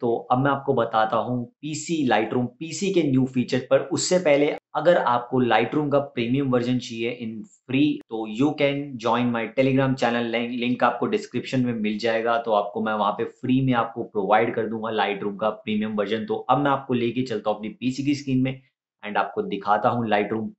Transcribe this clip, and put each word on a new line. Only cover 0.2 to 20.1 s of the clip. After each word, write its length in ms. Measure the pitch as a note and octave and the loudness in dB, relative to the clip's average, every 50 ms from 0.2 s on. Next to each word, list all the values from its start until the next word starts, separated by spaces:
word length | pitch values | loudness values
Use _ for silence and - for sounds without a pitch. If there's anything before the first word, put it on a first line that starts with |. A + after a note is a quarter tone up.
| - - B2+ B2+ | 0 0 2 4
मैं 120 | C3 C#3+ | 4 2
आपको 240 | C3+ B2+ - C#3+ B2 | 2 0 0 0 2
बताता 420 | A#2 A2+ - - A2 A2 A2 A#2 | 2 2 2 2 2 2 2 2
हूँ 400 | A2+ G#2+ A#2+ B2+ B2 A#2+ - _ _ | 0 0 0 -2 -4 -4 -8 _ _
पीसी 460 | C#3+ D3+ D3+ - - - E3+ D#3 C3+ A#2+ | -10 -8 -8 -6 -4 -2 0 2 2 4
Lightroom 380 | A2 G#2+ A2 A2 B2 B2+ A#2+ | 4 2 2 2 0 0 -2
पीसी 460 | A2+ - - D#3+ E3 D3 - G3+ F#3+ | -2 -4 -10 -10 -10 -6 -2 0 2
के 100 | F#3 E3+ | 2 2
न्यू 240 | D#3 C#3+ C3 C3 B2+ | 2 4 4 2 2
फीचर 320 | B2+ - B2+ A#2 - C3 B2 | 2 0 -2 0 0 -2 -2
पर। 200 | B2 - C3+ C3 | 0 2 2 2
उससे 400 | - - D#3 B2+ - - F3+ F3+ | 2 0 -2 -2 0 2 2 2
पहले 380 | F3+ D3+ C#3+ C#3+ C#3+ C3 A#2+ - - _ - | 4 4 4 4 4 2 0 -4 -8 _ -6
अगर 220 | D#3 - F3 F3 | 0 4 4 4
आपको 480 | - - A#2+ A#2+ A#2+ - - C3+ B2+ B2 | 4 4 2 0 0 0 0 0 2 4
Lightroom 480 | A#2 G#2+ A2+ A#2+ A#2+ - D3+ D3+ C#3 | 4 4 2 2 2 0 0 0 2
का 60 | C#3+ C#3 | 2 0
प्रीमियम 520 | C#3 - - B2 A#2 A#2 B2+ C#3+ C#3+ C3 | 0 -2 -4 -4 -2 0 0 0 2 2
वर्जन 280 | B2 B2 A#2 B2 B2+ B2 | 2 2 2 0 0 -2
चाहिए 400 | A#2 - A#2 A2+ A2+ A#2+ B2 - | -2 -6 -6 -4 -4 -4 -4 -6
in 160 | A#2 A2 A2+ G#2+ | -8 -10 -10 -10
free, 640 | G#2+ - _ _ _ - B2+ C3+ D3+ D3 D3 - | -12 -16 _ _ _ -2 0 2 2 2 0 -2
तो 340 | - - A2+ A2 A2 A2 G#2+ | -6 -8 -8 -6 -6 -4 -2
you 140 | A2+ C#3 D3+ C#3+ D3 | 0 0 0 2 2
can 380 | C#3+ C#3 C#3+ C#3+ C#3+ C#3+ C3 A2+ A2+ | 0 0 0 -2 -6 -8 -8 -4 -2
join 220 | A#2 A2+ A#2+ B2 B2 | 0 0 2 2 0
my 140 | A#2+ A#2 A2+ | 0 -2 -4
Telegram 440 | G#2+ - C3+ C3 C3+ C3 C3+ C3+ C3 | -2 0 2 2 4 4 2 2 2
channel, 400 | B2+ B2+ B2 A#2 A#2 A#2+ A#2+ A2+ | 0 0 0 0 0 0 -2 -2
link, 200 | A2+ A#2 A#2+ A#2+ | -2 -2 -2 -4
लिंक 340 | B2+ A#2+ A#2+ B2 B2 - B2 | -4 -4 -2 -2 0 2 2
आपको 220 | A#2+ - - A#2+ | 2 2 0 -2
डिस्क्रिप्शन 600 | A2 G#2+ - - - - A#2+ - - C3+ B2+ B2 | -2 -2 -2 -4 -4 -8 -8 -4 -2 0 0 0
में 80 | B2 A#2 | 0 -2
मिल 240 | A2 G#2 G#2+ G#2+ G2+ | -2 -2 -2 -2 -2
जाएगा। 400 | A2+ A2+ A2+ A2+ A2+ A#2 A#2 A#2 | -2 0 0 0 0 0 0 0
तो 140 | - A#2 | 0 2
आपको 320 | G#2+ G2+ G2+ - - A2+ A2 | 2 2 2 0 -2 -4 -2
मैं 80 | A2 | -2
वहाँ 200 | G#2+ G#2+ G2+ G#2 | 0 2 2 0
पे 120 | G#2 A2 A2+ | 0 -2 -4
फ्री 360 | - - _ - A#2+ B2+ C3+ | -6 -8 _ 0 2 2 2
में 120 | C3+ C3 | 4 2
आपको 320 | B2 A#2 A2+ - - A#2 A2+ | 2 2 0 0 -4 -8 -8
प्रोवाइड 500 | - - G#2 F#2+ F#2 G#2+ A2+ A#2 A#2 - | -6 -4 -2 2 4 4 4 4 2 0
कर 120 | A#2 G#2+ | -2 -4
दूंगा 240 | G#2 A2+ A2 G#2+ A2+ | -4 -4 -6 -6 -4
Lightroom 480 | A2 G#2 G2 G2+ G2+ F#2+ G2+ G2+ G2+ F#2+ | -2 -2 0 -2 -2 -4 -6 -6 -4 -2
का 100 | G#2+ G#2+ | -2 -2
प्रीमियम 440 | G#2+ - - G#2+ G#2+ G#2+ G#2+ A2 G#2+ | -2 -4 -6 -4 -4 -2 -2 -2 -2
वर्जन। 320 | G#2 G2+ F#2+ A2 G#2+ G#2+ | -2 -2 -2 -2 -4 -4
तो 80 | G#2+ A2 | -4 -6
अब 240 | - - - C3+ C#3+ | -2 0 2 2 2
मैं 120 | C#3+ C#3+ | 2 2
आपको 240 | C#3 C3+ - - B2+ | 0 0 -2 -2 -2
लेके 280 | A#2 A#2 A#2+ A2 B2+ | 0 0 -2 -2 -4
चलता 280 | B2+ - A2 G#2 - G#2+ | -4 -4 -4 -4 -2 -4
हूँ 80 | G#2+ G#2 | -4 -4
अपनी 100 | A2 G#2+ | -6 -10
पीसी 360 | F#2 - A#2 B2+ C3 C#3 C3+ | -8 -6 -6 -4 -4 -2 -2
की 100 | D3 C#3+ | -2 -2
स्क्रीन 280 | C3+ - C3+ C3 C3 | -2 -2 -2 0 0
में 200 | B2+ C3 C3 - - _ _ _ _ _ _ _ - | 0 0 -4 -8 -14 _ _ _ _ _ _ _ -10
and 100 | G#2 G2+ | -4 -2
आपको 260 | G2+ G2 - - G#2+ | -2 -2 -2 -2 -4
दिखाता 460 | G2 F#2+ G2+ G2 - G2+ G#2+ G#2+ B2+ A#2+ | -4 -4 -4 -4 0 0 0 2 2 0
हूँ 180 | A#2+ A#2+ A#2 | 0 0 0
Lightroom 420 | G#2+ | 0